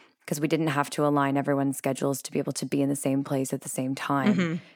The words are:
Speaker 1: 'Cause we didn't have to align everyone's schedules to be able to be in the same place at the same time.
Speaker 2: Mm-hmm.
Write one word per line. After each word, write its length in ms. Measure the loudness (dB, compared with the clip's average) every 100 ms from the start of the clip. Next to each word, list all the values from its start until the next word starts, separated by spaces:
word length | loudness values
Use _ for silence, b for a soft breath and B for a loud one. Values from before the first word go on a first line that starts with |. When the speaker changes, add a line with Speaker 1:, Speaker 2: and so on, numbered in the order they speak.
| B _ -6
Speaker 1:
'Cause 140 | -2
we 60 | 0
didn't 200 | 2 2
have 200 | 0 0
to 140 | 2 2
align 320 | 4 4 2
everyone's 400 | 2 2 0 0
schedules 460 | -2 0 -2 -2
to 80 | -4
be 80 | -4
able 140 | -2
to 120 | -4 -2
be 160 | 0
in 80 | 0
the 60 | 0
same 280 | 0 0
place 300 | 0 -2 -2
at 80 | -4
the 80 | -6
same 240 | -4 -4
time. 400 | -4 -2 2 2 2
Speaker 2:
Mm-hmm. 200 | 0 -4 B